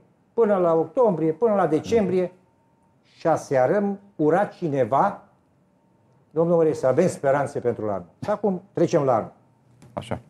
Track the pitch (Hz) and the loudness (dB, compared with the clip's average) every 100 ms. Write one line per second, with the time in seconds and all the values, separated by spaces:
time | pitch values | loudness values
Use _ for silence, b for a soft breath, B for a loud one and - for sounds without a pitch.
0 | _ _ _ - 214 196 175 165 160 269 | _ _ _ -2 0 2 2 0 0 0
1 | 233 160 160 156 233 202 170 156 180 226 | 0 2 -2 0 0 2 0 0 0 0
2 | 185 185 180 - _ _ _ _ _ _ | 0 -2 -4 -8 _ _ _ _ _ _
3 | _ _ 165 151 - 135 127 202 202 196 | _ _ -2 -2 0 0 2 2 -2 -6
4 | - - 151 175 202 - 170 139 117 135 | -10 -2 2 2 0 -6 -4 -2 0 0
5 | 196 190 - _ _ _ _ _ _ _ | 0 -4 -16 _ _ _ _ _ _ _
6 | _ _ _ 151 170 170 160 - 131 127 | _ _ _ -2 2 2 2 2 2 2
7 | 143 - 139 139 131 131 120 113 107 95 | 0 0 0 0 -2 -4 -4 -4 -4 -6
8 | 90 _ - 208 208 180 - - 165 165 | -10 _ -6 -4 -2 -4 -6 -2 0 2
9 | 139 113 95 - _ _ _ _ - - | 2 0 -2 -12 _ _ _ _ -16 -14
10 | - - - | -10 -10 -12